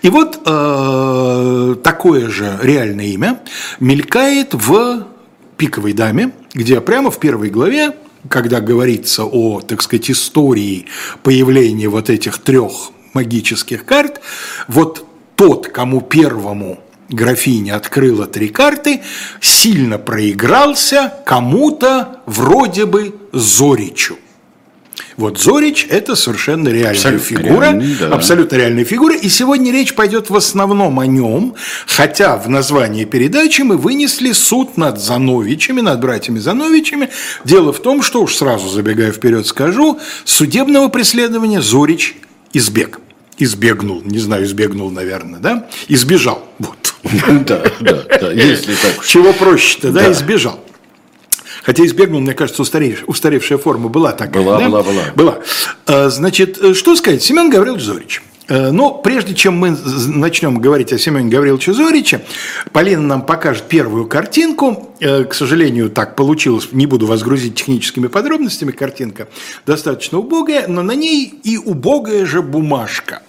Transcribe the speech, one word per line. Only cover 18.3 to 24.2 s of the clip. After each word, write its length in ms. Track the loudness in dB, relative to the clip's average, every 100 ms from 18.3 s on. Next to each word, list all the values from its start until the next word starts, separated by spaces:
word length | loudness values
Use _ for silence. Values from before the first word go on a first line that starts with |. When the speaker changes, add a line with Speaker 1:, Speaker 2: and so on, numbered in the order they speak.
| -4 -4
Speaker 1:
карты, 540 | 2 2 2 -2 -4 -6 -14 -16 -4
сильно 580 | 0 2 4 4 2 -2
проигрался 1120 | -4 -2 0 0 2 4 4 2 0 0 0 -6
кому-то 1000 | -2 0 2 2 2 2 2 2 -2 -12 -10
вроде 600 | -2 2 4 2 0 0
бы 280 | 0 -2 -10 -8
Зоричу. 840 | -2 0 2 4 2 -2 -6 -6 -6